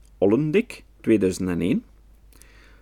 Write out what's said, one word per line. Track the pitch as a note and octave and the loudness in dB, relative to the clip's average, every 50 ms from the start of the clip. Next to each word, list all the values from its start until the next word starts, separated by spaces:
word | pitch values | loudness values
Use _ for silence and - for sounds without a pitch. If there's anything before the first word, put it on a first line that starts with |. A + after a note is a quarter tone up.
| - _ _ - | -20 _ _ 0
Ollendick, | - G2 G#2+ B2+ D3+ D#3 D3+ G3+ A#3+ - - - - _ _ _ | 0 2 2 2 0 0 0 -2 -2 -4 -8 -20 -20 _ _ _
tweeduizend | - - A2+ G#2 G2 F#2+ F2+ - F#2+ F#2 | 0 0 2 2 2 0 -2 -2 -4 -4
en | F2 E2+ | -4 -2
één. | E2+ F#2 C3+ A3+ - - _ _ _ - - _ _ - - - - - - - - - - - | -2 -2 -2 -2 -4 -10 _ _ _ -20 -20 _ _ -20 -20 -20 -20 -20 -20 -20 -20 -20 -20 -20